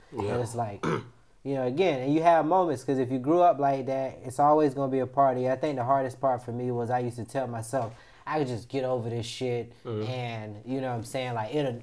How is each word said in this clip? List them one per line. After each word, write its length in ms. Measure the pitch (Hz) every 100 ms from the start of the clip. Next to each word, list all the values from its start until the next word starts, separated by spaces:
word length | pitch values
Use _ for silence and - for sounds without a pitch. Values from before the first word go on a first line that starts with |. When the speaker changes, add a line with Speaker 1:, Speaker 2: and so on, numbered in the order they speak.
| _
Speaker 1:
Yeah. 200 | 127 -
Speaker 2:
And 80 | 120
it's 140 | 120 117
like, 280 | 110 101
<clears throat> 600 | - - - _ _ _
you 100 | 135
know, 80 | 139 127
again, 320 | 139 185 135
and 120 | 131
you 100 | 156
have 220 | 165 165
moments, 380 | 151 185 175 127
'cause 160 | - 135
if 140 | 123
you 80 | 131
grew 220 | 127 175
up 180 | 175 139
like 260 | 139 135 127
that, 320 | 135 135 -
it's 160 | 131 120
always 340 | 143 151 151
gonna 160 | 135 135
be 80 | 131
a 60 | 123
part 300 | 139 139 127
of 60 |
you. 60 | 127
I 60 | 131
think 200 | 156 135
the 80 |
hardest 360 | 120 139 135 -
part 220 | 135 123
for 60 | -
me 220 | 117 123
was 180 | 120 117
I 80 | 123
used 180 | 123 120
to 80 |
tell 220 | 104 139 123
myself, 440 | 117 113 135 117 - - -
"I 140 | - 156
could 80 | 131
just 220 | 113 -
get 160 | 135
over 260 | 127 127 113
this 160 | 117 117
shit," 460 | - 127 120 117 -
Speaker 1:
Mm-hmm. 240 | 120 107 107
Speaker 2:
and, 540 | 127 120 113 107 104
you 160 | 120 135
know 100 | 131
what 40 | 123
I'm 60 |
saying, 300 | 117 135 127
like, 180 | 117 107
it'll, 280 | 147 139 120